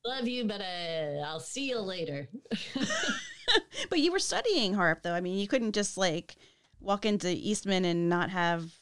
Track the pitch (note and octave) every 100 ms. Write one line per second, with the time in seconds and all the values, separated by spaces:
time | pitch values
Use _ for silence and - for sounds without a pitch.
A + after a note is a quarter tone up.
0 | A#3 C4 A#3+ B3 A3 G3+ F#3 F3+ E3+ E3
1 | D3+ D3 D3 D#3+ - C4+ C#4 A#3+ F#3+ F#3
2 | D#3+ C#3+ C3 B3 - - - C4+ A#3+ D#4+
3 | - - - - - G#4+ - - C5+ F4
4 | D#4+ F#4+ - - A#4 F4+ G3+ G3+ F3 E3
5 | F3 E3+ F3+ F#3+ G3+ C4+ A3+ G#3 G3+ -
6 | F#3 D#3+ - - - _ _ - G3 G3+
7 | G#3+ G#3 F3 D#3+ G3+ G#3 G3 F#3+ F3+ E3+
8 | E3+ F3 F3 F#3 E3+ E3+ E3 -